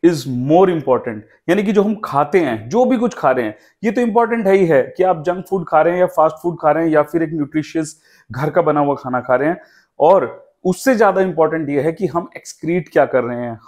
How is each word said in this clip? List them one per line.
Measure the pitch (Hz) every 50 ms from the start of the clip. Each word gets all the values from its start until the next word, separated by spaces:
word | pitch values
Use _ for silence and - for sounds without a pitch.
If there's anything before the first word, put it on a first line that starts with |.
| -
is | 175 170 147 127 135 127 123 127 139
more | 156 175 190 185
important। | 180 160 135 135 127 117 - 123 110 107 104 _ _ _ _ -
यानी | 175 202
कि | 208 202
जो | 214 208
हम | 196 - - - -
खाते | - - 139 147 147 - 190
हैं, | 170 135 117 110 107 117
जो | 147 233 254
भी | 233 262
कुछ | 226 240 233 -
खा | - - 139
रहे | 127 127 120
हैं, | 107 107 - _ _ _ _ -
ये | 220
तो | 208 240
इंपॉर्टेंट | 247 233 202 240 233 220 233 233 214
है | 190 196
ही | 196 190
है | 165 160 135 123 - -
कि | -
आप | 180 185 180 160
जंक | 147 180 175 185 180 -
फूड | 185 190 165 -
खा | - 156
रहे | 156 170
हैं | 175 180
या | 180
फास्ट | 175 180 - 156 156 156 -
फूड | - 175 170 147
खा | - 156
रहे | 147 160 165
हैं | 165
या | 156 151
फिर | 147 - - 170
एक | 165 151
न्यूट्रिशियस | 165 160 143 135 - 156 143 - - 165 156 156 - _ _ _ _ _ _ _
घर | 107 131 143 151
का | 143 185
बना | 165 151 147 147
हुआ | 147 143 139
खाना | 135 - 131 127 123
खा | 120 - 127
रहे | 127 139 156
हैं, | 175 180 - _ _ _ _ _ _ _
और | 139 160 190 190 135 98 - - - _ _ _ _
उससे | 180 185 - - 269 262
ज्यादा | 208 226 196 180 190
इंपॉर्टेंट | 190 190 170 156 160 156 160 160 160 135
ये | 143 143
है | 131 165
कि | 165 165 196
हम | - 131 170 190 - _
एक्सक्रीट | - _ - - _ - 156 170 180 170 -
क्या | - 165 143
कर | - 135 127 120
रहे | 120 123 120
हैं, | 123 120 113 107 _